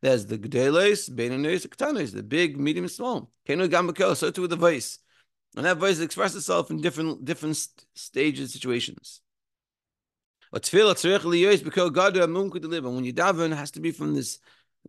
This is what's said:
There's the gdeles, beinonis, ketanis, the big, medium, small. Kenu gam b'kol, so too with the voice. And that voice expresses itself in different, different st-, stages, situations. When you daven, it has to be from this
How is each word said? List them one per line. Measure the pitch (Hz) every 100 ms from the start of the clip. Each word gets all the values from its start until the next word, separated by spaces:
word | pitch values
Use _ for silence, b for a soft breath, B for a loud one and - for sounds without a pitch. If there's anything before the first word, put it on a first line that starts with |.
There's | 135 123 101
the | 110
gdeles, | 101 120 131 156 202 208 -
beinonis, | 123 120 131 147 180 -
ketanis, | - 285 277 135
the | 98
big, | 104 147 175 139
medium, | 143 165 175
small. | - 247 240 - _ -
Kenu | 156 185
gam | 170 180
b'kol, | 156 190 151
so | 151
too | 143
with | 180
the | 165
voice. | 170 147 - - _ _ _ _ _ -
And | 156
that | 175
voice | 190 170
expresses | 165 - 196 -
itself | - 175 160
in | 160
different, | 160 147 160 - 131
different | 165 156 156
st-, | - _ _
stages, | - - - 151 135 135
situations. | 120 127 120 - - - - _ _ _ _ _ _ _ _ _ _ _ _ b
When | 104
you | - 180 214 175 165 196 170 170 190 208 165 190 180 147 196 185 170 175 196 180 160 165 127 127 127
daven, | 127 180 170 165
it | 156
has | 147
to | -
be | 160
from | 156 151
this | 143 127 - b b b _